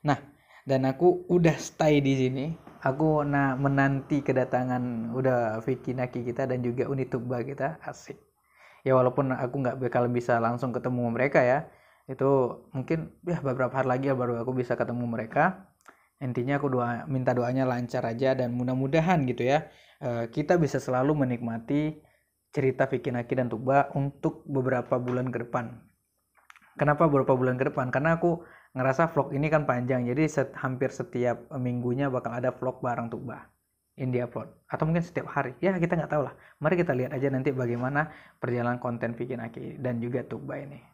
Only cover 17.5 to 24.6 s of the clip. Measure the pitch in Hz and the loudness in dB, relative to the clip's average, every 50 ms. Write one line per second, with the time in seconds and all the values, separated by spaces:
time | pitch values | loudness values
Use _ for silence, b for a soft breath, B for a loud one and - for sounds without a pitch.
17.5 | 127 135 135 127 123 123 123 120 - 127 127 117 117 117 131 131 131 131 127 120 | 0 0 0 0 0 -2 -4 -4 -4 -4 -2 -2 -2 0 0 0 2 2 0 -2
18.5 | 120 123 123 127 131 131 135 135 143 165 160 180 185 160 135 123 120 120 120 127 | -2 -2 -2 -2 0 0 0 2 2 2 4 4 4 2 2 0 0 0 2 2
19.5 | 139 156 156 B B B B B B B 151 127 120 117 117 113 - 151 147 143 | 2 2 0 B B B B B B B -4 -4 -2 -2 -4 -4 -4 -6 0 2
20.5 | 180 175 160 131 - 135 - - 127 127 127 143 156 147 139 127 123 117 120 117 | 4 4 4 2 0 -2 -2 0 0 2 2 2 2 2 2 0 0 -2 -4 -6
21.5 | 113 113 113 - 143 147 151 156 151 - b b b b b b b _ _ _ | -6 -6 -4 0 0 0 0 0 -4 -8 b b b b b b b _ _ _
22.5 | - 147 131 131 127 - 135 131 135 123 - 139 120 123 117 - 135 131 123 120 | -2 2 2 2 2 2 0 0 0 -2 -2 -2 -4 -4 -2 -2 -2 0 0 -2
23.5 | 113 110 131 127 135 139 135 - - 143 139 139 - - - 160 - - - - | -2 -4 0 2 4 4 4 2 0 -2 -2 -2 -4 -2 -4 -4 -4 -4 -10 -4
24.5 | 143 135 | -2 0